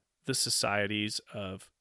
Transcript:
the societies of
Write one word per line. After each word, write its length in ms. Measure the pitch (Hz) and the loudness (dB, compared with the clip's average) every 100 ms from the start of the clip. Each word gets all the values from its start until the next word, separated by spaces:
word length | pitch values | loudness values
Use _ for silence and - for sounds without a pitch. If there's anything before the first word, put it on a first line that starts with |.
| _ _ | _ _
the 100 | - | -2
societies 840 | 127 120 - 107 101 101 104 107 - - | 0 2 2 2 2 2 2 0 -2 -8
of 380 | 110 95 95 - _ | -8 -8 -8 -14 _